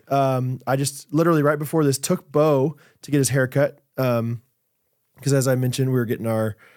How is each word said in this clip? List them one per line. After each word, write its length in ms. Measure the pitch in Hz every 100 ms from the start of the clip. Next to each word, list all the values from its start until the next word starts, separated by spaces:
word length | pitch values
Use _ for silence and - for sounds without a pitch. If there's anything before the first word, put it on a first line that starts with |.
| -
um, 480 | 139 135 131 127 127 -
I 80 | 135
just 360 | 139 - -
literally 280 | 151 165 160
right 160 | 143 151
before 260 | 151 165 147
this 120 | 131
took 320 | - 185 -
Bo 440 | 151 156 139 143 151 _ _
to 100 | -
get 60 | 143
his 120 | 131
haircut. 500 | 135 127 139 143 - _ -
Um, 440 | 131 120 113 117 _ _ _ _ _ _ _ _
'cause 100 | 139
as 140 | 139 131
I 80 | 127
mentioned, 340 | 127 123 131
we 60 | 127
were 100 | 113
getting 220 | 120 113
our 300 | 110 110 104 _